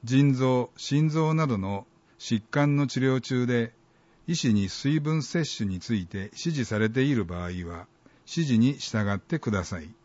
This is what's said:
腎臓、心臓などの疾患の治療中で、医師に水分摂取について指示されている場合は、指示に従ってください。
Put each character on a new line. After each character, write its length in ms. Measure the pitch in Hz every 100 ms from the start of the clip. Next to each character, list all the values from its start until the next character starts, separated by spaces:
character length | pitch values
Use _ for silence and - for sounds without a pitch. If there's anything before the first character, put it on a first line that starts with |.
腎 300 | 113 131 143
臓、 380 | 131 131 127 120 -
心 320 | - 143 156
臓 260 | 156 156
な 140 | 160 156
ど 100 | 107
の 300 | 95 98 - _ _ _
疾 240 | - 113 -
患 240 | 147 143 143
の 100 | 143
治 140 | -
療 220 | 131 131
中 260 | - 127 123
で、 260 | 120 113 _ _ _ _ _ -
医 80 | 165
師 180 | 135
に 140 | 104 95
水 320 | - 139 156
分 240 | 147 160
摂 360 | 147 175 151 -
取 100 | 104
に 100 | 92
つ 160 | - 110
い 100 | 90
て 180 | 101 98
指 120 | -
示 280 | 165 151 117
さ 140 | 107
れ 100 | 110
て 140 | 117
い 120 | 139 127
る 80 |
場 140 | 87 87
合 140 | 87 90 85
は、 220 | 85 - _ - _ -
指 180 | - 156
示 100 | 113
に 160 | 123
従 360 | 139 - 110 101
っ 80 | 98
て 200 | _ 160
く 120 | -
だ 120 | 101
さ 160 | 87 90
い。 100 | 78 -